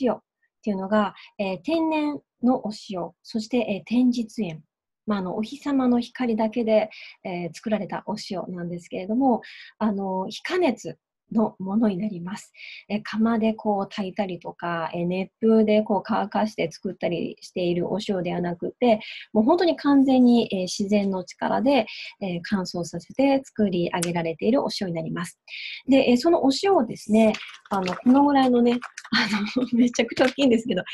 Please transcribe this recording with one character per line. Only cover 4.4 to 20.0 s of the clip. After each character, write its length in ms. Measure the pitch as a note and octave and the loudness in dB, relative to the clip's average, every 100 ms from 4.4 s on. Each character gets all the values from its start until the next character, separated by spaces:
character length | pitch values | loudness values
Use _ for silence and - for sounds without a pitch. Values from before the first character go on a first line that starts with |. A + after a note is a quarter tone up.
塩。 180 | F3+ D#3 - _ _ _ - | -6 -8 -16 _ _ _ -6
ま 80 | |
あ、 20 | G3+ | -4
あ 40 | |
の、 120 | F#3 - | -4 -6
お 40 | |
日 160 | G#3+ C#4 | -6 -8
様 300 | C#4+ C4+ B3+ | -2 0 2
の 120 | A#3+ | 0
光 360 | A#3+ - B3 | -2 -4 -2
だ 160 | A3 A3 | 0 -2
け 120 | B3 | -2
で、 280 | A3 G#3+ G#3+ - - - | 2 2 2 -4 -20 -14
え 240 | F#3+ F3 E3+ | -10 -8 -8
ー、 20 | |
作 160 | - A3 | -8 -4
ら 80 | G3+ | -4
れ 80 | F3+ | -2
た 160 | E3+ | -8
お 120 | - G#3 - | -6 -10 -8
塩 140 | F3+ - | -8 -8
な 140 | F3 | -8
ん 60 | F3 | -8
で 100 | F3 | -10
す 80 | - | -10
け 100 | F#3 | -10
れ 100 | F#3 | -4
ど 80 | |
も、 260 | A#3+ C4+ A3 - - - - | 2 2 2 -4 -20 -18 -4
あ 120 | A3 | -2
の、 360 | G3 F#3+ F#3 G3 | -2 -2 -4 -6
非 140 | - | -8
加 160 | - F#4 | -4 0
熱 400 | D#4+ - D#3+ - _ _ _ | 0 -2 -8 -16 _ _ _
の 240 | A3 G#3+ - | -2 -2 -2
も 180 | F#3+ G#3+ | -4 0
の 100 | G#3+ | 0
に 80 | F3+ | 0
な 100 | G#3 | -4
り 140 | F3 | -6
ま 160 | F3 G#3 | -10 -12
す。 160 | - - - - - | -14 -20 -20 -18 -8
え 80 | G#3 | -8
ー、 40 | |
釜 360 | - G#3+ A3+ A3+ | -4 -2 0 2
で 140 | A3 | 0
こ 260 | A3 A3 G3 | 0 -2 -2
う 80 | G3 | -4
炊 220 | - F#3 | -6 -6
い 40 | |
た 120 | F3+ | -6
り 140 | F#3+ F3 | -6 -8
と 140 | D#3+ | -12
か、 380 | - F3 E3+ D#3+ | -8 -6 -4 -4
え 60 | F3 | -4
ー、 80 | F3 | -2
熱 240 | F#3 F#3+ _ | -4 -6 _
風 220 | A3 A3 | 4 4
で 180 | G#3+ G#3+ | 4 2
こ 160 | G#3+ F#3+ | 2 -2
う 40 | |
乾 260 | - G3 G3 | 0 -2 -2
か 180 | G3+ G#3+ | -2 -2
し 80 | |
て 140 | - E3 | -2 -6
作 200 | - F#3+ | -6 -10
っ 40 | |
た 140 | F3+ F#3 | -6 -4
り 280 | E3+ - - | -4 -6 -10
し 100 | - | -10
て 120 | F#3 | -4
い 120 | F3 | -2
る 160 | F3 - | -2 -2
お 80 | F#3+ G#3+ | -4 -2
塩 140 | F#3+ | -4
で 100 | F3 | -4
は 80 | F3 | -4
な 140 | F3 | -4
く 160 | E3+ - | -6 -8
て、 280 | - B3 G#3+ - - - | 0 2 2 -2 -18 -2
も 80 | G#3+ | 2
う 20 | |
本 140 | A3+ F4+ | 4 4
当 80 | |
に 100 | E4+ | 2
完 280 | - C#4+ C#4 | 2 4 4